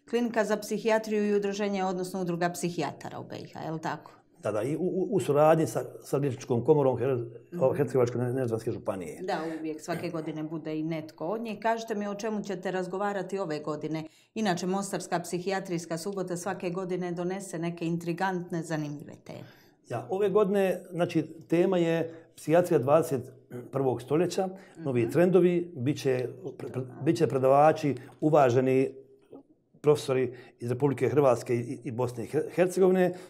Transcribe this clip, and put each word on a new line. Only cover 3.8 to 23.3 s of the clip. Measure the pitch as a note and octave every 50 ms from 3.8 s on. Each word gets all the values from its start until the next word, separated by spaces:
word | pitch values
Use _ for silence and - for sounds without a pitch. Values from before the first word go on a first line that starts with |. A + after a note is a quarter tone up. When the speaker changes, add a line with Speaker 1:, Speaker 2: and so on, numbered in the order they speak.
Speaker 1:
tako? | D#3+ C#3+ D3 D#3 - - - - _ _ _ - -
Speaker 2:
Da, | G#2+
da, | G#2 G#2 C3
i | C#3 D#3
u, | D3
u, | F#3 F3 - F#3 - -
u | G#3 D#3+
suradnji | - D3 C#3 C#3+ D3+ D#3 E3 D#3 D3+
sa, | A#2+ - - - - - - -
sa | - D3+
Liječničkom | C#3 C#3+ C3+ A#2+ - - - B2 A2+ A#2
komorom | D#3+ D3+ D3 C3+ C3 A#2+
Her-, | G2 A#2+ C#3 C3 A#2 A#2 - - - - _ F3
Speaker 1:
Mhm. | F3 C3 B2+ -
Speaker 2:
Hercegovačko-neretvanske | B2+ C#3 B2+ - B2+ A#2+ A#2+ - A#2+ B2 B2 B2 C3+ B2+ A2+ A2+ A2 - A#2
županije. | G2+ F#2 - G#2+ G2 F#2 F2 - - -
Speaker 1:
Da, | F#3 F#3+ F3+ D#3 D#3+ E3 D#3+ D#3
uvijek, | D#3 D#3 D3+ -
svake | - F3+ E3 E3 F3 E3+
godine | E3 D#3+ D#3 E3 D3+ D#3 D#3
bude | D#3 E3 D#3 - D#3 D#3 D#3
i | D#3
netko | E3 E3 D#3 D#3 - - - D#3
od | F3 A3 A3+
njih. | A#3 A3 G3+ -
Kažite | - A3+ A3+ A3+ A3+ A3+ G#3+
mi | G#3 G#3
o | G3+ G3
čemu | - A3+ A3 G#3+ G3+ -
ćete | G3+ F#3 F3 - F#3
razgovarati | F3 F#3 F3+ F3+ F#3+ F#3+ G3+ G3+ G3+ F#3+ F3+ F#3 G3+ G3
ove | F#3+ D#3 D3+ D3+
godine. | - D#3 D3+ D3 D#3 D3+ D#3 D#3 D#3 - - _ _ _ _
Inače, | A3 A3 F#3+ E3+ E3+ F#3
Mostarska | F3+ F#3+ G3 G3 G3 G3 F3 - - F3+ E3+
psihijatrijska | E3+ - F#3 E3+ F3 F#3+ F#3+ F#3+ F#3+ F#3 E3+ D#3+ - - E3
subota | E3 - G3+ F#3+ F#3+ F3+ F3+ F3
svake | E3+ - G3+ F3+ F3+ F#3+ F3
godine | E3+ F#3+ F#3 F3 F#3 F3 F3+ F3
donese | F3 F3+ F3 F3+ F#3+ G3 F#3+ - F3 D#3+
neke | E3+ E3+ E3+ - E3+
intrigantne, | E3 E3+ E3+ E3+ E3+ E3 E3+ F#3+ F#3+ F#3 F3 F3 - F3+ E3 D#3
zanimljive | D#3 D#3+ D3+ D3 C#3+ D3 C#3+ - - - - _
teme. | - - - A#2+ - - - _ _ _ _ _ -
Speaker 2:
Ja, | A#2+ A2 A#2+ -
ove | F#3 G3 G#3 F#3+
godine, | F3 G#3+ G#3+ F3+ G#3 G3+ F#3+ F#3 F3+ F3+ - -
znači, | F3+ E3 F3 E3+ - D#3+ D#3 - - - -
tema | - E3 E3+ F3+ G3 F#3
je | F3 E3 E3 E3 E3 D#3+ - - - - _ _
psihijatrija | - - D3+ D#3+ F3+ F3 F3+ E3+ C3+
dvadeset | B2 C#3 D3+ E3 D#3 - C#3 A#2 - -